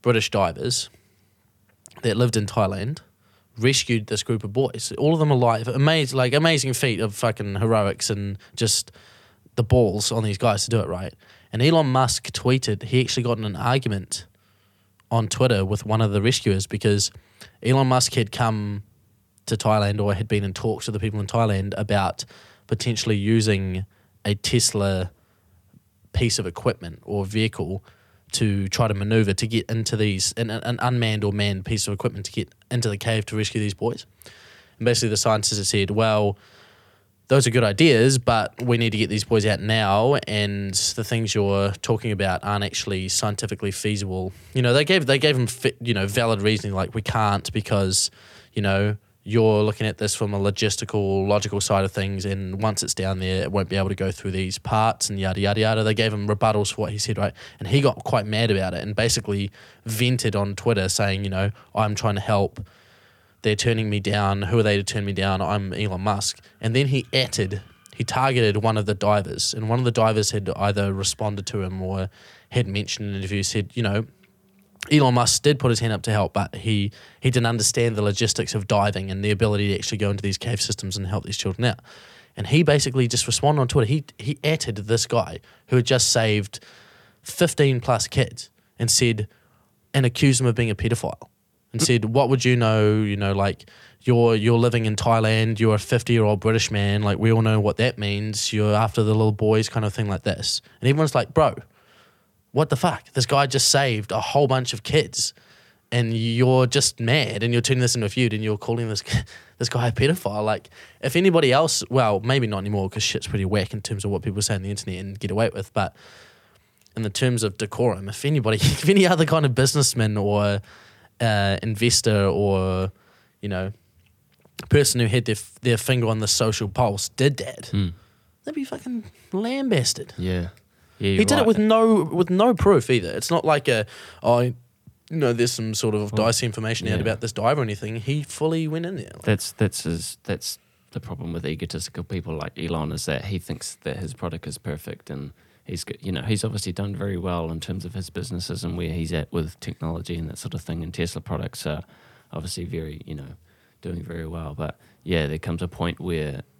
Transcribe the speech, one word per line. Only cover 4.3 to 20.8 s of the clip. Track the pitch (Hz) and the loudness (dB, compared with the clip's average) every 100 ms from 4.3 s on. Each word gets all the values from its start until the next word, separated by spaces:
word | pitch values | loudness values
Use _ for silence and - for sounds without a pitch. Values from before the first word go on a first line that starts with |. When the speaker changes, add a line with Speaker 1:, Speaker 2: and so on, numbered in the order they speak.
| 113 | -4
Speaker 1:
of | 98 | -2
boys, | 113 135 - - - | -2 -2 -2 -8 -2
all | 147 | 0
of | 165 | 2
them | 151 | 4
alive. | 139 120 113 113 | 4 4 2 -2
Amaz-, | 127 147 160 135 | 2 2 2 2
like, | 131 127 | 0 2
amazing | 139 165 156 131 | 4 4 2 0
feat | 123 135 113 | -2 -2 0
of | 113 | -4
fucking | 101 120 107 101 98 | -2 -2 -2 -6 -2
heroics | 110 113 101 - - | 2 2 2 -2 -4
and | 101 101 98 - - | -4 -6 -8 -14 -4
just | 113 - - - - - _ _ _ | -2 -2 -4 -16 -20 -20 _ _ _
the | - | -4
balls | 113 123 110 101 - | 4 4 4 2 -2
on | 113 | -2
these | 110 95 | -2 0
guys | 117 101 | 0 0
to | - | 0
do | 117 | -2
it, | 90 | -2
right? | 90 92 - _ - _ | -6 -8 -14 _ -20 _
And | 113 | 0
Elon | 139 170 143 | 4 4 4
Musk | 131 123 - - | 2 2 0 -6
tweeted, | - 139 131 120 104 | -4 0 0 0 -4
he | 107 127 | 0 0
actually | 127 - | 0 -2
got | 120 113 | -2 -2
in | 107 | -4
an | 90 | -4
argument | - 131 120 101 - - - _ _ _ _ _ _ _ _ | 0 0 0 -4 -6 -10 -12 _ _ _ _ _ _ _ _
on | 117 110 | -2 0
Twitter | - 131 107 | 0 2 2
with | 95 101 104 | 0 -2 0
one | 110 | 2
of | 110 | 2
the | 101 | 2
rescuers, | 107 - - 95 95 | 2 0 0 0 -2
because | 104 110 104 - - _ _ - _ | -2 0 2 0 -6 _ _ -20 _
Elon | 113 131 131 | 0 2 4
Musk | 127 - | 2 2
had | - 110 | 0 -2
come | - 117 107 104 101 - _ _ _ _ _ - | 0 0 0 -4 -6 -12 _ _ _ _ _ -6
to | 110 | -2
Thailand, | 110 107 101 101 | 2 2 2 0
or | 101 | 0
had | 95 107 | 0 0
been | 104 | 0
in | 101 | -2
talks | 92 113 - | -4 -4 -4